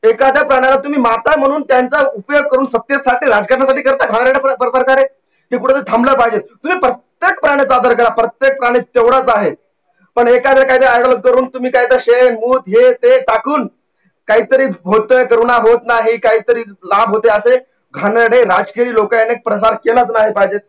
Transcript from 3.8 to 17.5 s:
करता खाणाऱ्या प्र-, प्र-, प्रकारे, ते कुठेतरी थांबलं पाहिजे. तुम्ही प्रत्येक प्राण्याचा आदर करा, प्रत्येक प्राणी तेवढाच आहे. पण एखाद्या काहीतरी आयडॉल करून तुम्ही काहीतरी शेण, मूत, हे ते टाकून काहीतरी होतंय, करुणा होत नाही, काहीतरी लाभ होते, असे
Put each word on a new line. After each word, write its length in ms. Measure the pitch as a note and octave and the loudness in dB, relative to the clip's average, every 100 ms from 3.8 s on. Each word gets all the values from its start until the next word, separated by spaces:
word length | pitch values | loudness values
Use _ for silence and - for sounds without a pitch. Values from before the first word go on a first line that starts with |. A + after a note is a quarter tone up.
करता 240 | C4+ C4+ - | 0 -2 -2
खाणाऱ्या 360 | A3 B3+ C4 | 0 0 0
प्र-, 140 | C4+ C4 | -2 -2
प्र-, 140 | B3 | -2
प्रकारे, 340 | B3+ B3+ C4+ C4+ _ _ _ _ | 0 0 2 0 _ _ _ _
ते 60 | B3 | -6
कुठेतरी 340 | B3 C#4 - | 0 -2 0
थांबलं 220 | A3+ B3 | 0 2
पाहिजे. 260 | C4+ A#3 G#3+ | 2 0 -2
तुम्ही 400 | - _ D4 F#4 | -8 _ -6 -2
प्रत्येक 600 | B3+ B3+ _ _ F4+ F#4+ | -2 -4 _ _ -4 -2
प्राण्याचा 360 | D4 C#4+ C4+ C4 | -2 0 0 2
आदर 180 | B3 | 2
करा, 160 | A#3+ A#3 | 2 0
प्रत्येक 500 | G#3+ A3+ - C4+ C4+ | 0 -4 0 -2 0
प्राणी 200 | A#3+ B3 | -2 -2
तेवढाच 500 | A#3+ A#3+ A#3 C4 A#3 | -2 0 2 2 2
आहे. 220 | A3 F#3+ - _ _ _ _ _ - | 0 -2 -6 _ _ _ _ _ -2
पण 120 | A#3+ | 2
एखाद्या 360 | B3 C4 C4+ | 2 2 2
काहीतरी 240 | C4 B3+ C4 | 2 2 2
आयडॉल 280 | A#3+ B3+ B3+ | 2 2 0
करून 300 | B3+ B3 B3+ | 2 0 0
तुम्ही 260 | B3+ B3+ | -4 -2
काहीतरी 280 | B3+ B3 B3+ | 0 2 0
शेण, 340 | A#3+ A#3+ B3+ | 2 2 2
मूत, 280 | A3+ A#3 C4 A3 | 0 -2 -2 0
हे 260 | G#3+ B3+ | 2 4
ते 260 | B3 A#3+ C4 | 4 2 2
टाकून 480 | B3+ A3 B3 D4+ B3 _ _ _ _ _ - | 0 -4 -2 -4 -4 _ _ _ _ _ -2
काहीतरी 380 | A3 G#3+ C4 C4+ | 0 2 0 0
होतंय, 600 | F#3 F3+ G#3+ G#3+ B3+ B3 | -4 -2 -2 2 0 2
करुणा 280 | A#3 A#3+ | 0 2
होत 260 | A#3+ A3 A#3 A#3 | 2 2 0 0
नाही, 320 | A#3 A3+ A#3 | -2 0 -2
काहीतरी 460 | A#3 A3 G#3 A#3 A3 G3+ | 0 -2 -2 -4 -4 -16
लाभ 260 | F#3 G3+ A3 | -4 -2 0
होते, 200 | G#3+ A3+ | 0 0
असे 400 | G#3 A3 | 0 0